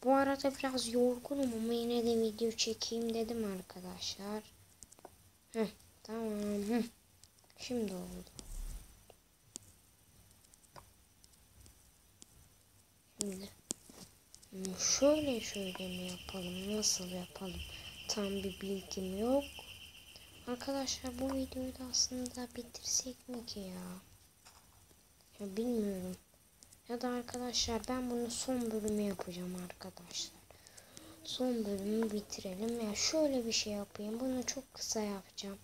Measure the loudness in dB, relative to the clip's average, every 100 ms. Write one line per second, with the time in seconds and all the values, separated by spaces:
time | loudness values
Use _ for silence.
0 | 8 8 8 4 2 2 0 0 2 6
1 | 6 4 0 0 2 2 2 2 4 4
2 | 4 6 4 4 0 2 0 0 -2 0
3 | 0 0 0 0 0 -2 -6 -10 -10 -6
4 | -6 -6 -4 -6 -6 -20 -20 -20 -20 -18
5 | -20 -20 -20 -20 _ 0 0 -2 -20 -20
6 | -8 -4 -2 0 0 0 2 4 2 -4
7 | _ -20 -20 -20 -20 -12 -4 0 0 -2
8 | -6 -8 -12 -14 -8 -6 -6 -6 -12 -20
9 | -20 -20 _ _ -16 -16 -16 -20 -20 -20
10 | -20 -20 -20 -20 -20 -20 -20 -20 -20 -20
11 | -20 _ -20 -20 -20 -20 -20 -20 -20 -20
12 | -20 -20 -20 -20 -20 -20 -20 -20 -20 _
13 | _ -2 -2 -2 -10 -14 -10 -10 -10 -20
14 | -20 -20 -20 -20 -14 -6 -4 0 2 6
15 | 8 8 4 0 -2 -4 -4 -4 -6 -4
16 | -6 -6 -6 -6 -4 -4 -2 2 2 2
17 | 0 -6 -6 -8 -6 -6 -8 -10 -12 -12
18 | -4 -2 0 0 -2 -4 -4 -4 -4 -4
19 | -2 0 4 4 2 -8 -14 -14 -16 -18
20 | -18 -20 -18 -14 -6 -6 -2 0 0 -2
21 | -4 -2 0 2 0 -2 -4 -6 -4 0
22 | 2 0 -4 -4 -8 -8 -10 -8 0 0
23 | 0 -8 -8 -8 -6 -8 -8 -8 -8 -10
24 | -14 -20 -20 -20 -20 -20 -20 -20 -20 -20
25 | -20 -20 -20 -10 -4 0 2 4 2 0
26 | -4 -8 -12 -20 -20 -20 -20 -20 -6 -2
27 | 0 -2 -2 -4 0 2 4 2 2 0
28 | 2 0 0 -2 0 2 2 2 2 2
29 | 2 0 -4 -4 -4 -4 -8 -10 -12 -12
30 | -10 -6 -6 -10 -20 -20 -20 -20 -18 -18
31 | -18 -16 -8 0 2 4 2 0 2 4
32 | 4 0 -4 -6 -6 -2 -2 0 0 0
33 | 4 6 6 4 4 2 2 -2 -4 -6
34 | -4 -2 0 0 0 -4 -6 -8 -2 0
35 | 0 -2 -8 -10 -8 -8